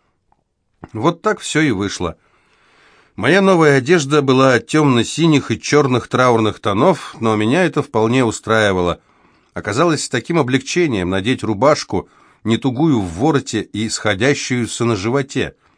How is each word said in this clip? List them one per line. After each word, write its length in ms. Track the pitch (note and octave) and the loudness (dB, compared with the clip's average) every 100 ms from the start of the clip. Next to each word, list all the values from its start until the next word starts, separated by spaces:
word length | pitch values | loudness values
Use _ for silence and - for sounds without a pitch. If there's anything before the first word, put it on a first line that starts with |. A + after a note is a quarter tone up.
| _ _ _ _ _ _ _ _ - | _ _ _ _ _ _ _ _ -16
Вот 300 | A2 C#3 E3+ | -4 -2 -2
так 180 | G#3+ G3+ | -4 -4
всё 220 | - D3 | -4 0
и 80 | D#3 | 0
вышло. 480 | F#2+ G2+ - F2 - _ _ _ _ _ _ _ _ _ - | 0 -4 -4 -8 -8 _ _ _ _ _ _ _ _ _ -4
Моя 240 | A2 F#3 | 2 4
новая 380 | G3 F3+ D3+ C#3 | 4 4 4 4
одежда 420 | B2+ F3+ C3+ D3+ | 4 0 2 0
была 380 | C3+ C3 C3 A#2+ | 2 4 4 2
тёмно-синих 920 | - D#3 D3 A#2+ G#2+ - E3 D3 - | 0 0 2 2 0 0 2 2 0
и 80 | A#2+ | -6
чёрных 500 | - D3 C#3 B2 - | 0 2 2 -2 -2
траурных 520 | A#2+ B2+ A2+ G#2+ - | 0 2 4 0 -2
тонов, 560 | A2 G2+ E3 E3 - - | -4 0 2 0 -6 -4
но 140 | A2 G#2+ | -2 0
меня 280 | G#2+ D#3 | 2 2
это 180 | F3 D3 | 0 -2
вполне 440 | C3+ A2+ A2+ C3 A#2 | -4 -2 0 2 0
устраивало. 720 | - - A2 G#2 F#2 F2 E2 _ _ _ _ _ | -2 -2 2 2 2 -2 -4 _ _ _ _ _
Оказалось 540 | - F#2+ G#2 E3+ D3 - | -12 -6 -2 0 0 -4
таким 300 | B2 - E3 | -6 -2 -2
облегчением 720 | B2+ C3 - F3 E3 G#2+ F2 | 0 -2 -2 -2 0 -2 -2
надеть 340 | F#2+ G2+ C3 | -2 -2 -4
рубашку, 640 | G#2 G2+ C3+ D3 - F#2+ - _ _ _ | -4 0 0 0 -2 -6 -6 _ _ _
не 160 | G#2+ A2+ | -2 -2
тугую 420 | C#3 A#2+ D#3+ B2 | -2 0 0 2
в 140 | F#2 | -2
вороте 480 | E2 D3 C#3 C3 A2 | -2 0 0 -2 -6
и 260 | - G2+ A2 | -6 -8 -6
сходящуюся 960 | - G#2+ F#2+ B2+ C#3+ - B2 G#2+ - | -4 -4 0 0 0 -4 -4 -4 -2
на 120 | A#2 G#2+ | -2 -2
животе. 580 | G2+ C3+ C#3 C#3 E2+ _ _ | -2 -4 -4 -6 -6 _ _